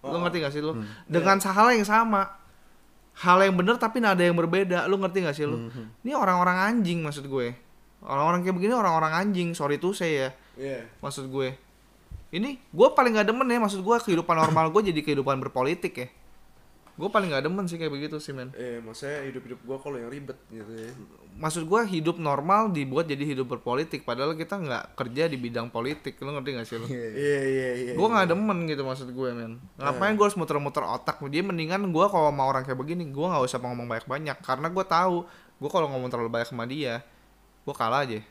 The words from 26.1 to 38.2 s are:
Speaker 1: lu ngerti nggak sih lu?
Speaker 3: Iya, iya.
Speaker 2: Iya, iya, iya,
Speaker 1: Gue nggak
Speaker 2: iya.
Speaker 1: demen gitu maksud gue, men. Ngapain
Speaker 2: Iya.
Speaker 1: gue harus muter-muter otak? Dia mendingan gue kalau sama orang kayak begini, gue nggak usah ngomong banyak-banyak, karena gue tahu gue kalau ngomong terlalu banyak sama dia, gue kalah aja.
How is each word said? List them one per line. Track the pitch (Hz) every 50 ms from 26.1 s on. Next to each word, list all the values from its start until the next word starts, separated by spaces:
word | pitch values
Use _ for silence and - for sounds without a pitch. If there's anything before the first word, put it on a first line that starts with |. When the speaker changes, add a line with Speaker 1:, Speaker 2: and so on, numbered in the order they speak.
| - -
Speaker 1:
lu | 139 135
ngerti | 147 143 127 143
nggak | 135 123 113
sih | - -
lu? | 113 113
Speaker 3:
Iya, | 120 131
iya. | 123 117 113
Speaker 2:
Iya, | 107 131 143 143 143 139
iya, | 135 135 135 131 131 127 123
iya, | 123 127 120 139
Speaker 1:
Gue | 160 190
nggak | 226 233 208 190 170
Speaker 2:
iya. |
Speaker 1:
demen | 165 190 214 214 196 175 170
gitu | 160 151 139 135
maksud | 131 131 139 135 123
gue, | 123 127 131 127
men. | 120 117 117 113 113 123 - - _
Ngapain | - 135 143 135 - 196 208 220
Speaker 2:
Iya. |
Speaker 1:
gue | 208 208
harus | 208 202
muter-muter | 190 160 143 151 147 143 143 - 147 139
otak? | 85 113 127 - - - - 147
Dia | 139 143 160
mendingan | 185 196 185 165 160 156 180 196 202
gue | 190 165 156 185
kalau | 202 202 175 156 147
sama | 143 139 131
orang | 135 135 131
kayak | 131 139 127 131
begini, | 131 151 170 175 170 143
gue | 135 139 160
nggak | 185 180 147
usah | 127 127 - 123
ngomong | 123 123 123 120 120 120
banyak-banyak, | 117 113 - - 127 147 156 151 135 -
karena | - - 165 160 151 165
gue | 180 190 190
tahu | 190 165 165 180 185 175 175 170 - - - - - _
gue | _ 135 143
kalau | - 185 160 143
ngomong | 139 127 127 127
terlalu | 127 120 117 113
banyak | 117 117 117
sama | - 131 117 117
dia, | 123 135 156 147 123 113 120 - - - _ _ _ _ _ _ _ _ _
gue | _ - 139
kalah | - 120 113 120 139 143
aja. | 131 110 107